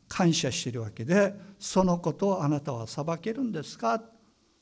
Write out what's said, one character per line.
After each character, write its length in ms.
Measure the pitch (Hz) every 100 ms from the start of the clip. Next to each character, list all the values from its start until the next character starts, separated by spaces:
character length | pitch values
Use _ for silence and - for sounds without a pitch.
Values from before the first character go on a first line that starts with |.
| -
感 260 | - 170
謝 180 | 160 131
し 120 | -
て 60 | 131
い 20 |
る 80 | 120
わ 100 | 110
け 140 | - 113
で、 280 | 196 196 - - -
そ 240 | - 190
の 160 | 185 175
こ 140 | 165
と 160 | - 196
を 140 | 185
あ 60 | 147
な 100 | 147
た 140 | 143
は 140 | 120 113
裁 180 | - 156 165
け 120 | 214
る 100 | 226
ん 100 | 240
で 120 | 160
す 140 | - -
か？ 240 | 226 226 226 _ _ _ _ _